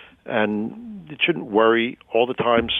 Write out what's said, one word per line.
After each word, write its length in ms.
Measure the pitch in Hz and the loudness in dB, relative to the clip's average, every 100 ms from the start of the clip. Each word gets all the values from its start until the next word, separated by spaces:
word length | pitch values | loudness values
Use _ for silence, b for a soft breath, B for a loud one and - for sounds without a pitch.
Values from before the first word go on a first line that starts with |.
| B B | B B
and 840 | - 113 107 107 113 220 240 208 160 | -6 -2 0 -2 -6 -8 -14 -16 -14
it 80 | 147 | -4
shouldn't 240 | - 170 | -2 -2
worry 540 | 95 101 113 117 117 - - | 0 4 4 4 0 -6 -4
all 120 | 113 123 | 0 0
the 60 | |
time 360 | 123 120 117 117 - | 0 2 2 2 0